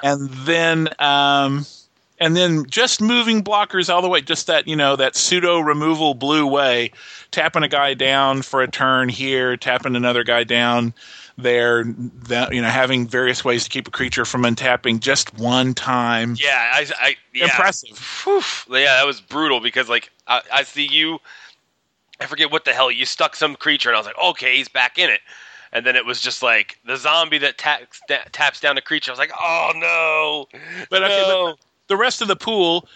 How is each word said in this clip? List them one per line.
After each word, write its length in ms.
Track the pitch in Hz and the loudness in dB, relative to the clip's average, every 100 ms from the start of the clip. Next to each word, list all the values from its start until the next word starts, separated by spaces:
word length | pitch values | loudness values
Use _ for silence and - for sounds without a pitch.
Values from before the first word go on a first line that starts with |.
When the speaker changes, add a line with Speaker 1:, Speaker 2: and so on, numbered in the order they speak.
Speaker 1:
And 260 | 139 143 139 | -2 -2 -4
then, 600 | 131 135 165 165 165 160 - | -8 0 2 2 2 -2 0
um, 680 | 143 143 143 143 139 139 143 - _ _ _ - | 0 2 2 2 2 -2 -6 -14 _ _ _ -4
and 160 | 165 170 | 0 2
then 300 | 180 160 131 | 2 2 -2
just 340 | 165 247 - | 0 0 2
moving 420 | 214 240 233 220 | 2 2 2 0
blockers 500 | 202 208 202 185 170 | 2 0 0 0 2
all 80 | 175 | 2
the 80 | 180 | 2
way, 120 | 180 | 2
just 260 | 139 160 - | 0 -4 0
that, 200 | 160 143 | 0 0
you 80 | 156 | 2
know, 200 | 143 139 | 4 4
that 200 | 131 - | 2 0
pseudo 440 | - 180 175 170 | 0 2 2 2
removal 540 | 151 147 151 156 156 | 2 2 2 2 0
blue 340 | 127 139 151 147 | 0 0 2 2
way, 440 | 139 135 120 120 - - - - | 2 2 2 -2 -8 -20 -20 -10
tapping 320 | - 160 165 | -2 0 0
a 40 | 147 | 0
guy 260 | 147 143 | 2 0
down 480 | 135 135 139 135 135 | 2 2 4 2 0
for 200 | 127 135 | -2 -2
a 60 | 127 | 0
turn 420 | - 131 131 127 | 0 2 2 0
here, 480 | 107 135 131 127 123 | -2 -2 0 0 -2
tapping 380 | - 127 135 123 | -2 -2 0 -2
another 280 | 123 120 | 0 0
guy 200 | 120 120 | 2 0
down 500 | 117 120 120 120 117 117 - - - - | 2 0 2 2 0 -6 -18 -20 -20 -4
there, 460 | 123 120 120 117 117 | 0 2 4 2 0
that, 640 | 110 120 - 117 120 127 | -6 -10 -12 -6 -2 -2
you 80 | 123 | 0
know, 80 | 117 | 0
having 380 | 127 127 131 117 | 2 2 2 0
various 380 | 123 127 127 131 | 0 -2 -2 -2
ways 180 | 120 - | -2 -2
to 40 | |
keep 180 | 135 - | -8 -8
a 40 | |
creature 340 | - 127 120 113 | -6 -4 -4 -4
from 160 | 127 | 0
untapping 580 | 120 117 131 123 127 113 | 0 0 0 0 0 -2
just 380 | 127 139 - 107 | 0 -2 -2 -4
one 380 | 117 127 127 127 | -2 0 0 -2
time. 600 | - 127 120 117 117 120 | -2 0 0 0 -2 -2
Speaker 2:
Yeah, 320 | 143 131 120 | 0 0 0
I, 140 | 135 147 - | 0 -2 -2
I, 160 | 131 139 _ | -2 -2 _
yeah. 100 | 127 131 | -2 0
Speaker 1:
Impressive. 540 | 127 190 190 113 107 - - | 2 2 0 -10 -16 -14 -8
Speaker 2:
Whew. 180 | - 403 - - - | 0 0 0 -8 -2
Yeah, 260 | 127 139 131 | 2 4 4
that 80 | 143 | 4
was 160 | 127 | 0
brutal 380 | - 139 156 127 | -6 -2 0 0
because, 280 | 117 127 117 | 0 -2 0
like, 220 | 117 - _ - | 0 -2 _ -2
I, 140 | 123 - | -2 0
I 120 | 131 | -2
see 240 | 139 143 147 | -2 -4 -2
you, 320 | 151 156 160 - - - _ _ _ _ _ _ - | 0 0 -4 -12 -20 -20 _ _ _ _ _ _ -14
I 60 | 160 | -10
forget 260 | 156 156 | -2 -2
what 140 | 156 - | 0 -2
the 80 | |
hell, 160 | 123 131 | 0 0
you 160 | 120 131 | 0 -4
stuck 300 | - 160 - | -2 -2 0
some 200 | 156 139 | -4 -2
creature, 340 | - 143 120 | -2 0 2
and 60 | 113 | 0
I 40 | |
was 80 | 107 | -2
like, 100 | - | -2
"Okay, 400 | 180 160 127 127 | -2 0 0 0
he's 100 | 127 | 0
back 300 | 131 123 - | -2 -2 0
in 140 | 175 | 0
it." 100 | 104 - - - - - | 0 -4 -20 -20 -20 -8
And 140 | 117 120 | -4 0
then 100 | 127 | 0
it 100 | 117 | 0
was 160 | 120 | -4
just, 200 | 127 - | -4 -2
like, 380 | 123 113 101 - 117 | 0 2 0 -6 -10
the 120 | 131 | -6
zombie 400 | 151 160 160 151 | 0 0 0 0
that 200 | 143 - | -2 -2
taps, 420 | 151 143 123 - - | -2 -2 -4 -16 -6
da-, 160 | 139 - | -4 -4
taps 280 | - 147 - | -2 -2 0
down 140 | 147 | 0
the 80 | 135 | -2
creature. 300 | - 156 - | -2 -4 -4
I 20 | |
was 60 | 127 | -4
like, 140 | 151 - | -6 -4
"Oh, 340 | 170 165 160 160 | -2 -2 -2 -2
no. 840 | 170 165 160 156 156 151 135 131 151 175 180 | -2 0 0 0 -2 -4 -10 -16 -16 -14 -4
Speaker 1:
But, 140 | 190 | 0
okay, 200 | 196 202 196 | 2 2 2
Speaker 2:
No." 180 | 190 175 | 2 0
Speaker 1:
but 80 | 151 _ _ - | -4 _ _ -4
the 100 | 196 | 0
rest 260 | 247 - | 0 0
of 40 | 220 | -2
the 80 | 190 | -2
pool, 520 | - 220 175 170 - | -2 0 2 0 -4